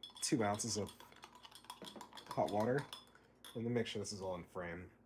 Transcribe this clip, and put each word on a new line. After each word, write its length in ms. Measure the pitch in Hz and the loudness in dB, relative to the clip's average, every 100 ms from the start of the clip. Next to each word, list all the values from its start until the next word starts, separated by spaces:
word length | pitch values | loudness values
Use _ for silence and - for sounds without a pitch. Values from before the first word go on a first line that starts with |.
| - - | -14 -4
two 220 | - 139 | 4 6
ounces 340 | 104 107 117 107 | 6 4 2 0
of 140 | 95 - - - - - - - - - - - - - - | 0 -4 -18 -18 -18 -18 -18 -16 -14 -12 -12 -12 -12 -14 -2
hot 220 | - - | 2 4
water. 320 | 104 113 139 - - - - - - - 117 | 4 4 4 0 -8 -16 -20 -20 -18 -10 -2
Let 100 | 117 | 2
me 60 | |
make 160 | 120 110 | 2 2
sure 120 | 104 | 0
this 140 | 95 | -2
is 80 | 98 | -2
all 140 | 95 90 | -2 -2
in 80 | 85 | -4
frame. 320 | 92 87 87 87 - | -4 -4 -4 -8 -14